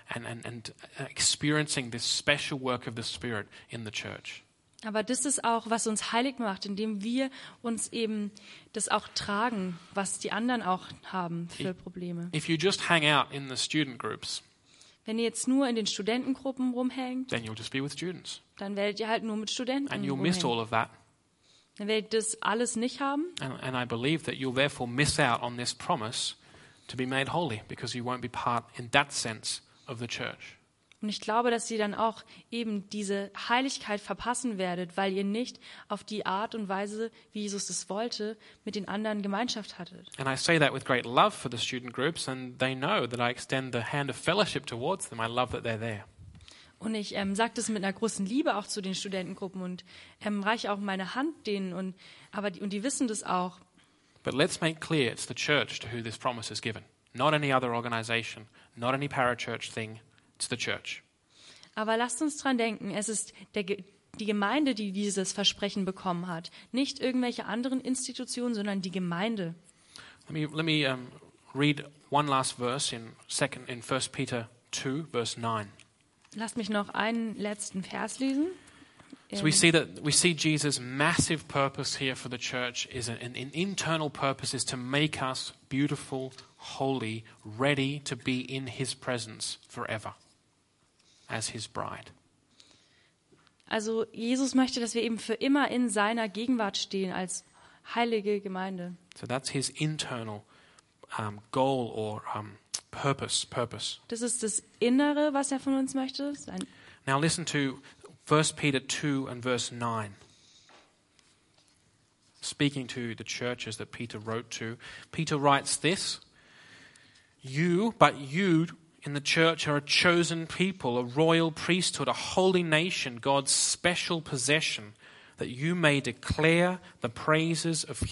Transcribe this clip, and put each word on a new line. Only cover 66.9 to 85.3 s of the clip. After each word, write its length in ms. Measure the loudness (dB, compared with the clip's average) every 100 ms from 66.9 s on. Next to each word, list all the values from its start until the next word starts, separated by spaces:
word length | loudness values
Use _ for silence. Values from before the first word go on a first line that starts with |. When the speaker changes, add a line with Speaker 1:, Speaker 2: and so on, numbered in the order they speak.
| 0
Speaker 2:
irgendwelche 460 | 0 2 0 -2 -2
anderen 360 | -2 0 0
Institutionen, 720 | 0 -2 -4 -6 -6 -2 0 0
sondern 260 | 0 -2
die 100 | -2
Gemeinde. 640 | -2 -2 0 0 0 -2 -6 -14 _ _ -20 -20 -18 -8
Speaker 1:
Let 20 |
me, 240 | -4 -2 0
let 100 | 4
me, 240 | 4 4
um, 160 | 2 -4 -16 -20 _ -6
read 300 | 4 4 4 -2 -16 0
one 200 | 2 6
last 240 | 4 2
verse 420 | 0 -2 0 -2 -4
in 160 | -10 -16 -6
second, 400 | 0 0 0 -8
in 120 | -8
First 300 | -2 -2 0
Peter 340 | -2 -2 -2 -6 -14 _
two, 320 | -6 -2 -4 -2
verse 260 | -2 -2 -2
nine. 280 | -2 -2 -4 -12 -20 _ _ _ _ -8
Speaker 2:
Lasst 200 | -6 -4
mich 120 | -2
noch 200 | -2 -2
einen 460 | 0 0 0 -4 -4
letzten 460 | -6 -6 -6 -6
Vers 360 | -6 -6 -6 -2
lesen. 280 | 0 2 0 -2 -14 -20 -20 -20 -20 -20 -10
Speaker 1:
So 100 | 0
we 60 | 4
Speaker 2:
Ähm, 20 |
Speaker 1:
see 200 | 6 8
that, 160 | 8 4 -2 2
we 60 |
see 220 | 4 4
Jesus' 460 | 4 2 2 2 -2
massive 640 | -2 2 4 4 2 0 -2
purpose 520 | 0 0 0 -4 -2
here 160 | -2 -4
for 140 | -6
the 60 | -6
church 500 | -4 -2 -2 -4 -6
is 160 | -6 -4
an, 80 | -6
an, 140 | -8 -8
an 160 | -6
internal 580 | -2 -2 -2 0 0 0
purpose 460 | 0 0 0 -2 -4
is 80 | -4
to 120 | -4
make 440 | 0 2 2 0
us 320 | -4